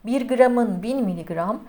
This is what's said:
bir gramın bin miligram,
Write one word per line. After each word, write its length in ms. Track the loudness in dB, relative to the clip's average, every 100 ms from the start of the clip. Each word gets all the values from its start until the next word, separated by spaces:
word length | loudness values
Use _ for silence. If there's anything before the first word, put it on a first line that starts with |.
| -4
bir 220 | -2 0
gramın 540 | 4 4 4 2 0
bin 220 | -2 -2
miligram, 580 | -2 -4 -6 -4 -4 -4